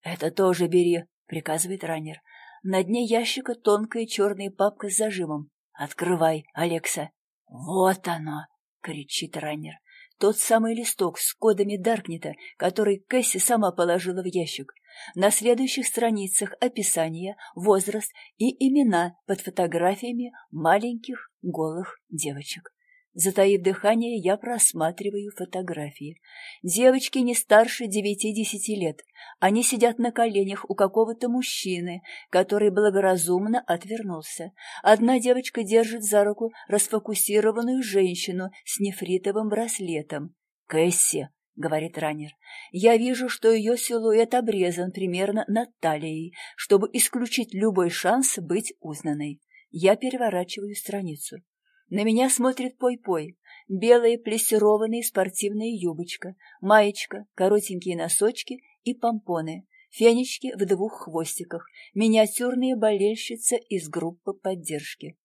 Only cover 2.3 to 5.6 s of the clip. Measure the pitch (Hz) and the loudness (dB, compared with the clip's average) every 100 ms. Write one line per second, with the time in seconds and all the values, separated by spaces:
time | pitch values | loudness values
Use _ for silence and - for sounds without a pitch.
2.3 | - - - 190 190 180 233 233 226 226 | -20 -20 -12 -2 -2 0 0 2 0 0
3.3 | - 254 233 - 208 220 233 226 - 202 | -6 -6 -2 2 2 0 -6 -6 0 0
4.3 | 196 196 190 202 208 208 196 214 185 165 | 0 -8 0 0 0 -4 -2 -2 -2 -6
5.3 | 151 147 _ | -6 -10 _